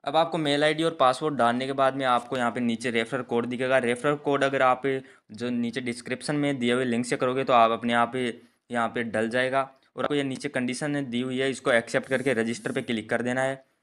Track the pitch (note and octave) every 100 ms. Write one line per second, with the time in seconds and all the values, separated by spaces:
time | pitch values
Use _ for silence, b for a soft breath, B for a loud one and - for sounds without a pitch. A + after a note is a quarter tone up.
0 | - D3+ E3 E3+ D3 C#3+ D3+ D#3 E3 E3
1 | B2+ C3 D#3 C#3 A#2 A#2+ C3 C3+ C3+ C3+
2 | C3 A#2+ A#2+ C3 A#2+ A2+ A#2+ A2+ B2 A#2
3 | A2+ C3 A#2+ A#2 A#2+ B2 B2+ C3 A#2+ B2
4 | D3 D3 D3 C#3 C#3 C3+ C3 B2+ C#3 C3+
5 | B2+ B _ G#2+ A#2+ B2 A#2+ B2 B2 A#2+
6 | - B2+ - D3 C#3+ C#3 A#2+ B2 C3 A#2
7 | A#2+ C#3 C3 B2+ C3+ B2 A2+ A2+ A#2+ A#2+
8 | A#2+ B2+ B2 A2+ - _ _ A#2+ A2+ A#2+
9 | A#2 G#2+ A2+ B2 B2+ C3+ C3 b b -
10 | B2 D3 C#3 B2 C#3+ C3+ B2 B2 D3+ D3
11 | C#3 A#2+ B2+ B2+ C3+ B2 C#3+ A#2 A#2 C3+
12 | A2+ C3 C3 A#2 A2+ A2+ C3 B2+ B2 A2+
13 | G#2+ A#2 A#2+ B2+ C3 C3+ _ _